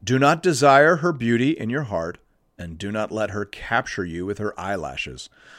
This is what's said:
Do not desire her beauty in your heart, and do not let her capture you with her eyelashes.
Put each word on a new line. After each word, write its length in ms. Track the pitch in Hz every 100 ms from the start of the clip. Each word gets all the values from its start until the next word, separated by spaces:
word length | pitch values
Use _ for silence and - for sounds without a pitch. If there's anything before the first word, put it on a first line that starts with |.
Do 160 | - 131
not 240 | 143 165
desire 540 | 185 139 143 139 151 170
her 160 | 175
beauty 380 | 147 117 117 127
in 200 | 160 110
your 140 | 131
heart, 340 | 131 95 82 - _ _ _ -
and 200 | 87 82
do 120 | 98
not 220 | 107 107
let 180 | 107 104
her 140 | 101
capture 600 | 101 - - 120 113 -
you 200 | 90 82
with 140 | 92 101
her 200 | 107 -
eyelashes. 680 | 92 101 73 67 - 64 - _ -